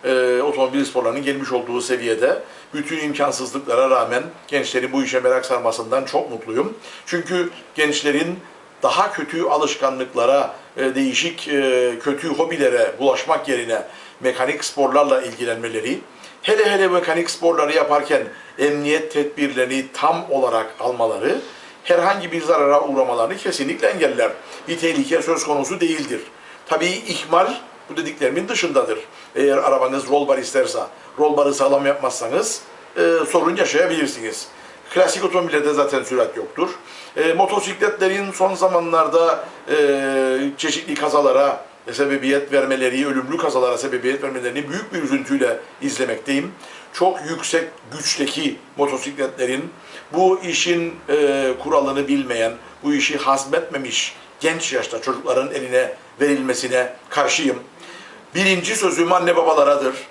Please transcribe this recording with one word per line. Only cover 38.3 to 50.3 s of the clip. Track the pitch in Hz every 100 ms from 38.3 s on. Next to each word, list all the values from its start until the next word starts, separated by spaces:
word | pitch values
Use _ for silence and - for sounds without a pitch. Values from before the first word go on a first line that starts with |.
son | 185 190
zamanlarda, | 185 190 175 170 165 156 165 165 151 - - -
e, | 151 143 139 135 135 131 131 139 139
çeşitli | 156 - -
kazalara | 143 147 147 143 127 139 127 - - -
sebebiyet | 117 139 139 131 139 139
vermeleri, | 139 131 131 127 131 143
ölümlü | 135 131 165
kazalara | 160 127 127 123
sebebiyet | 135 127 123 139
vermelerini | 139 131 123 131 139
büyük | 180 214
bir | 185
üzüntüyle | 143 139 - 139 123 113 - -
izlemekteyim. | 139 135 123 110 - 139 175 - - - -
Çok | - - - 151
yüksek | 165 - 165 165 - -
güçteki | 151 143 - 139 143 147 113 - -
motosikletlerin | 139 131 143 139 131 - 123 131 165 - - - -
bu | 165 185